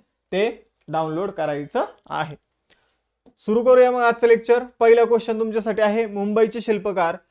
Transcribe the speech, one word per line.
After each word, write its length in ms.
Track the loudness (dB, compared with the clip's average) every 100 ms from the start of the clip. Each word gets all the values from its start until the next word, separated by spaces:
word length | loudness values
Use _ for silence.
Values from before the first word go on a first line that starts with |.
| _ _ -8
ते 340 | -4 -4 -6 _ _ -10
डाउनलोड 440 | -6 -6 -6 -8
करायचं 540 | -6 -6 -6 -6 -6 -6 -10 -12
आहे. 260 | -8 -8 -12 _ _ _ _ _ _ _ _ _
सुरू 360 | _ -2 0
करूया 280 | 4 6 4
मग 100 | 2
आजचं 260 | 0 2 2
लेक्चर. 360 | 2 2 0 -2 0
पहिला 260 | 4 6 4
क्वेश्चन 340 | 0 -2 -6
तुमच्यासाठी 420 | -4 -4 -4 -2
आहे, 240 | 0 0 -4
मुंबईचे 560 | -4 -2 0 0 -2
शिल्पकार 560 | -4 -4 -4 -2 -2 -4 _